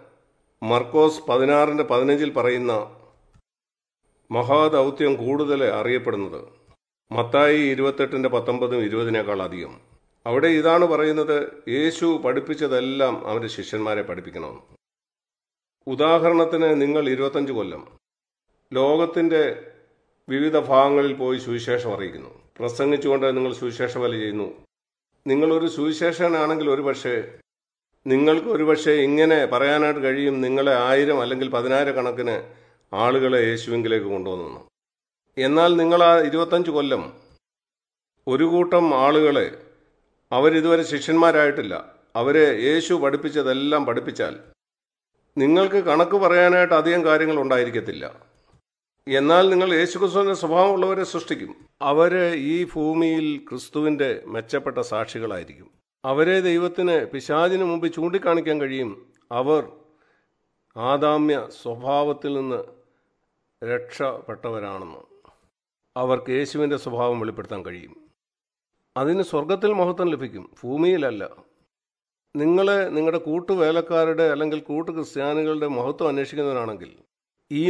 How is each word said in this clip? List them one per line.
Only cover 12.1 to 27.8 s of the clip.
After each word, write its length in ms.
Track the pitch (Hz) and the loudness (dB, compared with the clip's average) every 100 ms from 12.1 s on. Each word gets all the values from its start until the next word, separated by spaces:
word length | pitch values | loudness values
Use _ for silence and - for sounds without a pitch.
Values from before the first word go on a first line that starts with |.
| 156 | 0
പഠിപ്പിച്ചതെല്ലാം 960 | 127 135 135 151 147 127 127 139 131 113 - | 0 -2 -4 -4 -2 -2 -2 0 0 -2 -6
അവൻ്റെ 240 | 110 117 | -6 -6
ശിഷ്യന്മാരെ 520 | - 95 107 107 104 | -10 -8 -6 -4 -4
പഠിപ്പിക്കണമെന്ന്. 600 | 98 87 87 87 78 58 - _ _ _ _ _ _ _ _ _ _ _ - | -6 -10 -12 -12 -14 -14 -20 _ _ _ _ _ _ _ _ _ _ _ -8
ഉദാഹരണത്തിന്, 800 | 127 151 165 165 170 165 165 160 | 0 2 4 4 4 2 2 2
നിങ്ങൾ 300 | 147 139 151 143 | 2 2 0 0
ഇരുപത്തഞ്ച് 440 | 127 139 143 139 | -2 -2 -2 -4
കൊല്ലം 300 | 120 98 76 - - _ _ _ _ _ _ _ | -4 -8 -10 -18 -20 _ _ _ _ _ _ _
ലോകത്തിൻ്റെ 680 | 127 139 156 165 170 170 160 143 - - - _ _ _ _ - | -2 2 2 0 0 2 2 0 -2 -12 -20 _ _ _ _ -6
വിവിധ 280 | 135 151 156 | -2 0 0
ഭാഗങ്ങളിൽ 500 | 131 135 139 143 139 | 4 4 6 4 2
പോയി 240 | 135 127 127 | -2 -4 -4
സുവിശേഷം 520 | 120 117 117 123 117 | -4 -6 -2 -4 -2
അറിയിക്കുന്നു, 400 | 98 95 80 65 - _ | -6 -8 -12 -18 -20 _
പ്രസംഗിച്ചുകൊണ്ട് 760 | - 120 120 143 147 143 139 135 | -8 -8 -2 0 0 0 0 0
നിങ്ങൾ 240 | 131 127 | 0 -2
സുവിശേഷ 400 | 117 123 113 123 123 | -4 -8 -6 -6 -4
വേല 160 | 120 113 | -4 -4
ചെയ്യുന്നു. 320 | 107 104 98 - _ _ _ _ _ _ - | -6 -6 -8 -10 _ _ _ _ _ _ -2
നിങ്ങളൊരു 440 | 135 156 160 165 | 0 2 2 -2
സുവിശേഷകനാണെങ്കിൽ 960 | 156 147 151 175 165 175 160 156 160 147 | -2 -4 -2 -2 0 0 0 0 0 0
ഒരുപക്ഷേ 460 | 139 139 127 127 120 - - _ _ _ _ | 0 -2 -4 -4 -6 -6 -14 _ _ _ _